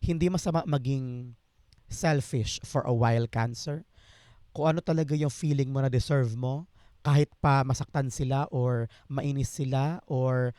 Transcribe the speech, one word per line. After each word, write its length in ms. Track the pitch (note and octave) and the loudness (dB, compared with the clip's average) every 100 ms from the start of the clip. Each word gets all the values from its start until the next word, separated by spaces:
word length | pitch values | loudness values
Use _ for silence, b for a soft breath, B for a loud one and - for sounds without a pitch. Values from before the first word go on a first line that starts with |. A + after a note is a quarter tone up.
Hindi 320 | F3 E3 F#3 | -2 2 2
masama 320 | F#3+ - E3 | 2 0 0
maging 720 | D#3+ C#3+ B2 C3+ B2+ B2 B2 A#2 _ _ _ _ - | 0 0 0 -2 -4 -8 -12 -18 _ _ _ _ -14
selfish 720 | - E3 C#3+ - B2+ G#2 - | -2 2 2 0 -2 -2 -6
for 160 | - C#3 - | -4 -2 0
a 60 | A#2 | 2
while, 320 | A#2 A#2 A#2 | 4 2 0
Cancer. 560 | A2+ A2+ A#2 - D3+ - b b b b b - - | -2 -4 -4 -8 -8 -10 b b b b b -12 -2
Kung 160 | D#3 | 0
ano 80 | E3 | 2
talaga 320 | - D#3+ D3 | 0 0 0
yung 200 | D3+ D3 | 0 0
feeling 360 | - D3+ C#3 C3+ | 0 0 0 0
mo 160 | C3+ | 0
na 80 | C3+ | 2
deserve 400 | B2 - C#3 A#2+ | 2 2 2 0
mo, 320 | A2+ B2+ C#3+ F3 b b _ | -2 -4 -4 -8 b b _
kahit 320 | C#3+ C#3+ D3 _ | 2 4 4 _
pa 240 | D3+ C#3 | 4 4
masaktan 480 | C3 B2 - D3 C3 | 2 -2 -2 -4 -4
sila 400 | - C3 C3+ D3+ | -4 -2 -2 -2
or 400 | C3+ B2 A#2+ A2+ B - | 0 0 0 -4 B -8
mainis 420 | C3+ C#3+ C#3 C3 | -4 -2 -2 -4
sila 540 | - C3+ C3+ C#3+ F3 - | -4 -2 0 0 -4 -4
or, 400 | C3 C3 B2+ B2 | -2 0 0 0